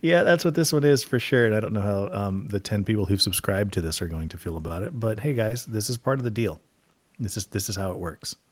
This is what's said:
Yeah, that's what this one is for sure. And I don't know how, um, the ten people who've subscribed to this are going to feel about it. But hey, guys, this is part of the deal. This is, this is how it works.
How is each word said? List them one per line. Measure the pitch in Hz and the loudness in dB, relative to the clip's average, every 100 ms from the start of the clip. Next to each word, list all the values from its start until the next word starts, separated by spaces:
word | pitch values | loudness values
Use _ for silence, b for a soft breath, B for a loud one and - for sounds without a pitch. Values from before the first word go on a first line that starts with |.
Yeah, | 160 170 | 4 4
that's | 180 170 | 6 4
what | 175 | 4
this | 156 160 | 2 2
one | 151 | 4
is | 143 139 | 6 4
for | - 123 | 4 -2
sure. | - 131 117 | 2 4 6
And | |
I | 107 | 4
don't | 107 | 0
know | 107 | -2
how, | 101 101 101 | 0 0 -2
um, | 95 101 95 - | -2 -2 -4 -4
the | 104 | -6
ten | - 104 | -2 -2
people | 98 110 | 0 0
who've | 92 98 | 2 2
subscribed | - 90 - 98 104 | 2 0 0 0 0
to | 95 | -2
this | 80 80 | -4 -4
are | 87 | -4
going | 80 80 | -4 -6
to | 87 | -8
feel | - 82 | -8 -8
about | 80 82 | -6 -6
it. | 101 127 | -6 -4
But | 113 110 | -4 -2
hey, | 151 | -2
guys, | 131 110 120 - | 0 0 -2 -6
this | 110 101 | -4 -4
is | 120 | -4
part | - 135 | -2 -2
of | |
the | 123 | -2
deal. | 110 110 78 _ _ _ _ _ _ | -2 -2 -4 _ _ _ _ _ _
This | 104 - | -6 -6
is, | 95 | -6
this | 101 98 | -6 -4
is | 95 | -4
how | 95 | -4
it | 87 | -4
works. | 87 - - - _ | -8 -10 -14 -14 _